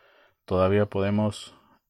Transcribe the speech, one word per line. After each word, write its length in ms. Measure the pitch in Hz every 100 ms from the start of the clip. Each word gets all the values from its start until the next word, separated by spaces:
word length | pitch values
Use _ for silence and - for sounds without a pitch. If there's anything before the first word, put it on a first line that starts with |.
| _ _ _ _ -
todavía 420 | 92 92 101 104
podemos 680 | 98 98 104 107 - - - _ _ _